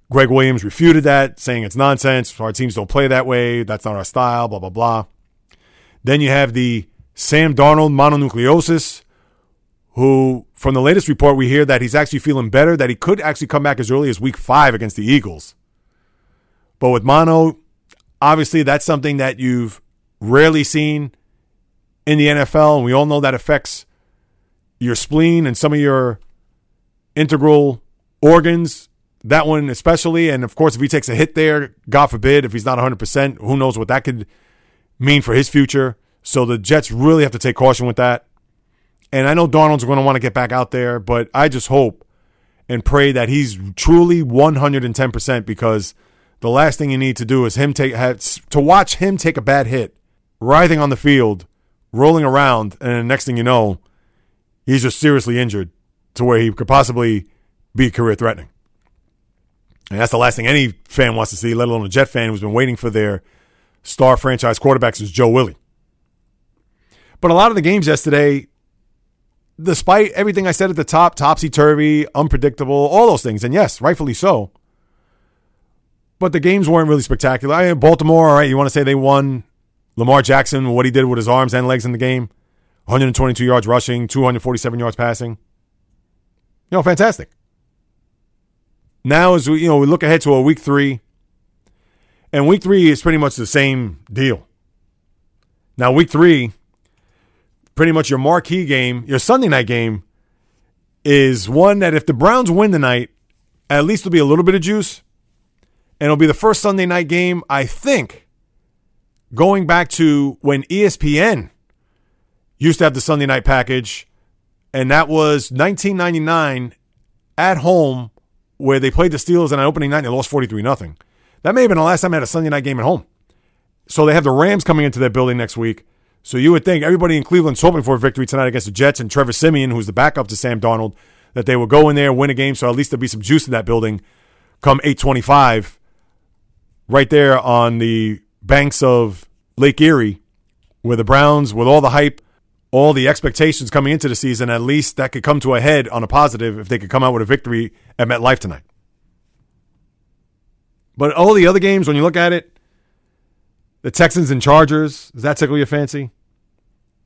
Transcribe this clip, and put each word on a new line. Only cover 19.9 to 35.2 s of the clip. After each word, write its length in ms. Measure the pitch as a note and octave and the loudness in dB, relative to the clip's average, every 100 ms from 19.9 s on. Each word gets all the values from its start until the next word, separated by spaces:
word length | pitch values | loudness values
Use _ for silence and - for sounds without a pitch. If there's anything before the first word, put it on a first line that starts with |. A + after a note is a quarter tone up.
| _ _ - | _ _ -12
rarely 420 | G#2 C3+ D#3+ D#3 | 0 4 4 4
seen 480 | C#3+ D3+ D3+ D3+ C#3+ - _ _ _ _ _ _ _ _ - | -2 -2 -2 -4 -8 -14 _ _ _ _ _ _ _ _ 0
in 140 | D3+ | 2
the 100 | D3 | 4
N 80 | D3 | 2
F 180 | C3+ D#3 | 0 2
L, 220 | D3+ D3 | 4 4
and 80 | A#2+ | 2
we 80 | |
all 140 | C3+ D3 | 0 2
know 120 | D3 | 0
that 140 | C#3 | -2
affects 520 | B2 - D3 - - - _ _ _ _ _ _ _ _ - | -2 -2 -4 -4 -14 -16 _ _ _ _ _ _ _ _ -8
your 160 | A#2+ A2+ | -6 -4
spleen 500 | - D3+ E3 E3+ D3 | -2 0 2 2 0
and 120 | A#2 | -2
some 160 | D3+ | -2
of 60 | D3 | 0
your 400 | C#3+ C3+ B2 A2 - _ _ _ _ _ _ _ _ - | 0 0 -2 -6 -12 _ _ _ _ _ _ _ _ -2
integral 640 | D3+ D3+ D3+ D3 C#3+ B2 _ _ _ _ | 0 2 4 4 4 -2 _ _ _ _
organs, 680 | D3 E3 E3 E3+ E3 - - _ _ _ | 4 4 4 0 -2 -8 -18 _ _ _
that 240 | A2 D#3 D3+ | -2 0 2
one 220 | D#3 C#3+ | -2 -2
especially. 600 | A#2+ E3 E3 E3+ E3 E3 | -2 0 0 0 0 0
And 140 | C3 | -2
of 120 | A#2+ - | -4 0
course, 200 | D#3 A#2 | 0 0
if 60 | |
he 60 | C#3 | -2
takes 220 | D3 C3 | -2 -2
a 60 | A2+ | -2
hit 180 | D#3+ | -2
there, 400 | D#3 D#3 D3+ C#3 _ - | 0 0 0 -4 _ -2
God 180 | C#3 C#3+ | 0 2
forbid, 380 | A#2 C3 C#3+ B2+ | 0 2 2 2
if 80 | |
he's 100 | A2 | -4
not 140 | A2+ B2 | -4 -2
a 40 | |
hundred 180 | B2+ A#2 | -2 -4
percent, 400 | - C#3+ C#3 A#2+ | -4 -2 -2 -4
who 160 | G#2+ C3+ | -4 -2
knows 200 | C3 A2+ | -2 -2
what 100 | A2 | -4
that 160 | B2+ | -4
could 240 | - A#2+ G2+ _ _ _ _ _ _ - | -4 -8 -10 _ _ _ _ _ _ -4
mean 240 | C3 D3 | 0 2